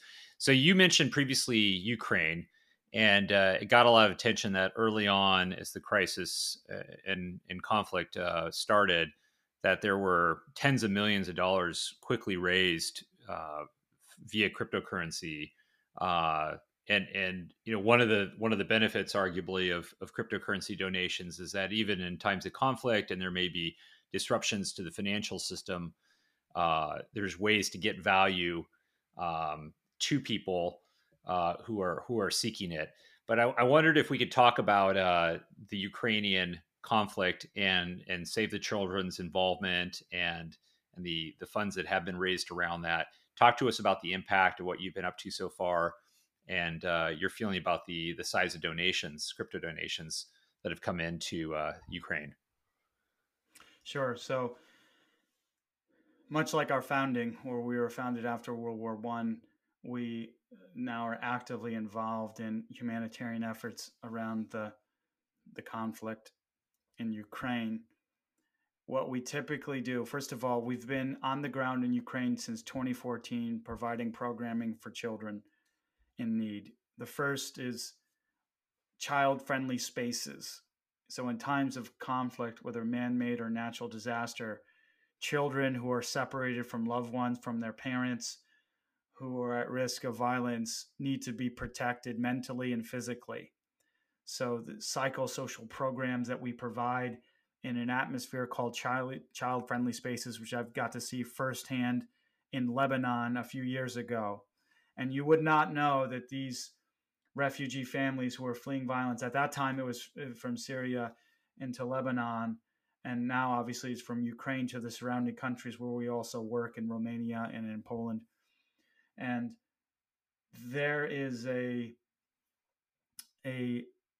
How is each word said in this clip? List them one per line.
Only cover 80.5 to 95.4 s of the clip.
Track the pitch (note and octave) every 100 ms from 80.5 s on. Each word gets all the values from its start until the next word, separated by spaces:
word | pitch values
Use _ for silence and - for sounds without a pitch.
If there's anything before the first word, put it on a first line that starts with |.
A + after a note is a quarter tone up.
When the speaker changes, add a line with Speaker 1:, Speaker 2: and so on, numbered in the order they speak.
| - _ _ _ _ -
Speaker 2:
So | - B2
in | A2+
times | C3+ C#3 C3+ B2+
of | A2+ -
conflict, | - B2+ B2+ - A#2+ -
whether | B2+ A#2
man-made | A2+ B2 B2 B2 A#2+ A#2+
or | A2+
natural | A2+ A#2 A#2 A#2+
disaster, | A2+ A2+ A#2 A#2 - A2+ G#2 - _ _ _ _ _
children | - D3 C#3+ C3+ C3+
who | B2 B2
are | B2
separated | A#2 C#3 C3 C3+ B2+ A#2+
from | A#2+ A#2+ A#2
loved | A#2+ A#2+
ones, | B2 B2 B2
from | B2 A#2
their | A2+
parents, | G#2+ C3+ B2+ B2+ A#2 - - _ _ _ _ _ _ _
who | - C3 B2+
are | A#2+ A#2+
at | A#2+
risk | B2+ B2+ -
of | B2+ A2+
violence, | B2 B2+ B2 A#2 A2+ - - -
need | C#3 C3+
to | -
be | A#2 B2
protected | - A#2+ - B2 A#2+ B2 A2+
mentally | B2 C3 C3 B2 B2+
and | A#2+ A2+
physically. | B2+ A#2+ A#2+ - A2+ - _ _ _ _ _ _ _
So | - - B2 A#2+
the | A2+
psychosocial | G#3+ - C#3+ C3+ C3+ B2 -